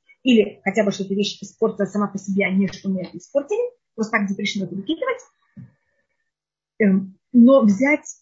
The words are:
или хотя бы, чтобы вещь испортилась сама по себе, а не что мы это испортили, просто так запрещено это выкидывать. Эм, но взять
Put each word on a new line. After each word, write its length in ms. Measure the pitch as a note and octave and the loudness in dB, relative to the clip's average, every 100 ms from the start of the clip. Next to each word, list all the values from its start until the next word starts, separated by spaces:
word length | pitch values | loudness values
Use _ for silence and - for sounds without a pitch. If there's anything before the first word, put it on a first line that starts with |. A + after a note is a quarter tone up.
| _ _ | _ _
или 360 | C4 A3+ G#3 - | 2 2 2 -2
хотя 200 | - G3+ | -4 0
бы, 80 | G#3 | -2
чтобы 240 | - F#3+ G3 | -2 -6 -4
вещь 260 | G3+ - | -4 -6
испортилась 500 | G3 _ A3 - G3+ | -18 _ -4 -2 -4
сама 160 | G3+ G3+ | -4 -6
по 100 | G3 | -6
себе, 280 | - G3 F#3 | -6 -2 0
а 60 | |
не 160 | F#3+ G3 | 0 -2
что 220 | - G3 | -4 -6
мы 120 | F#3+ | -6
это 160 | F3+ - | -8 -14
испортили, 540 | - C#4 C#4 G#4 B4 - _ - | -6 -6 -4 -4 -4 -8 _ -8
просто 220 | G#3+ A3 | -4 -2
так 120 | G3+ | -4
запрещено 360 | G3+ G3+ G3+ F#3 | -4 -6 -6 -6
это 100 | F#3+ | -8
выкидывать. 460 | G3 E4 B4+ B4 - _ _ - - _ _ _ _ _ _ _ _ _ _ _ | -8 -6 -6 -6 -10 _ _ -20 -20 _ _ _ _ _ _ _ _ _ _ _
Эм, 380 | G#3 F#3+ F#3+ - _ | 2 2 -2 -14 _
но 300 | B3 A#3 C4+ | 6 8 8
взять 560 | A3 G3 C4+ D4 - - | 6 2 0 0 -4 -20